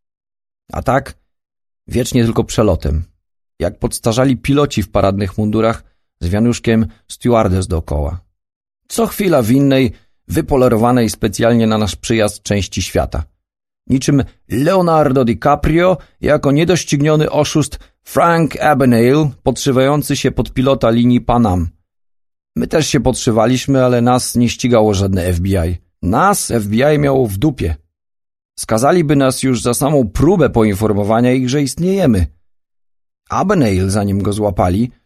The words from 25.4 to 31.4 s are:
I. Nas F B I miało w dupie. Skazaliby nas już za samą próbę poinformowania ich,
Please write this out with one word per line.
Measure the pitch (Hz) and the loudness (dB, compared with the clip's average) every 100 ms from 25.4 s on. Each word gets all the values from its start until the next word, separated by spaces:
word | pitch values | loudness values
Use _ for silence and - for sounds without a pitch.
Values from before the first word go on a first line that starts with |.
| 95 | 0
I. | 95 82 87 - _ | -2 -2 -6 -10 _
Nas | 87 117 185 196 - | -2 0 2 0 -2
F | 117 101 | -4 -2
B | 110 143 151 | 0 2 2
I | |
miało | 143 135 120 | 2 0 0
w | 98 | 0
dupie. | 151 127 92 78 _ _ _ _ _ _ _ - | -2 -2 -4 -6 _ _ _ _ _ _ _ -16
Skazaliby | - 110 135 180 147 147 | -4 0 2 2 2 2
nas | 131 127 | 0 0
już | 131 120 | -2 -2
za | 123 | -2
samą | 120 139 151 113 | -2 0 0 0
próbę | - 139 196 127 | 0 2 2 2
poinformowania | 117 110 98 107 101 101 110 123 | 2 0 0 0 0 0 0 2
ich, | 131 | 0